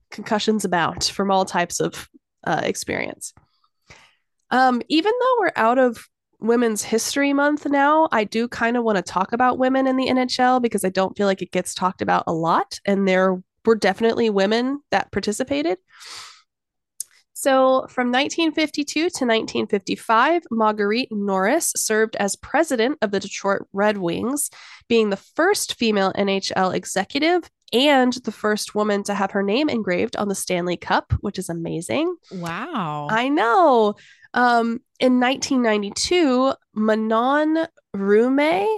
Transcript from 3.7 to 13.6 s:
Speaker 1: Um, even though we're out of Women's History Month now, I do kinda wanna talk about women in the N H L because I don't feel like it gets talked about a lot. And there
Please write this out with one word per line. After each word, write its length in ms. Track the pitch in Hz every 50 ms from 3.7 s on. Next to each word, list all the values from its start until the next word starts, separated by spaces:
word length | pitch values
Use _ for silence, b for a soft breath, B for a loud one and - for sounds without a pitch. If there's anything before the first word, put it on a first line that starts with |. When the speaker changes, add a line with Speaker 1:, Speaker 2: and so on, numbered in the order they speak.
| _ _ _ b b b b b b b b b _ _ _ -
Speaker 1:
Um, 320 | - 247 262 254 247 233 -
even 240 | - 277 320 339 427 466 494
though 160 | 494 523 508 466
we're 120 | 381 320 -
out 240 | - 220 226 247 269
of 260 | 262 247 226 - - _ _ _ _ _ _ - -
Women's 400 | 220 233 240 240 226 214 208 -
History 480 | - 220 226 - - - 285 285 277
Month 340 | 277 277 285 294 302 294 -
now, 440 | 294 285 277 277 285 302 311 320 320
I 140 | - 226 208
do 240 | - - 220 233 233
kinda 320 | - - 233 226 240 247
wanna 200 | 233 226 208 190
talk 300 | 185 - - 180 196 -
about 260 | 233 233 254 254 -
women 300 | - 254 262 262 262 269
in 80 | 262 262
the 140 | 262 262 -
N 80 | 254
H 220 | 254 254 254 - -
L 200 | 254 254 254 254
because 240 | 240 233 - 196 -
I 60 | 190
don't 260 | 190 190 190 190 -
feel 100 | - 202
like 160 | 196 190 -
it 100 | 180 -
gets 220 | - 180 180 - -
talked 280 | - 185 185 - -
about 240 | 202 196 180 180 -
a 60 | - 170
lot. 460 | 160 165 165 185 240 392 - - - -
And 220 | 202 202 196 196
there 340 | 190 185 185 190 190 185 185 - _ _ _